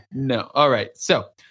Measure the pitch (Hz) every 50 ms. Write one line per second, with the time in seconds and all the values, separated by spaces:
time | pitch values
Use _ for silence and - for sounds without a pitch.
0 | - _ - 127 135 131 123 110 - - - 139 147 143 127 107 101 - - -
1 | - - 180 117 101 - _ _ - _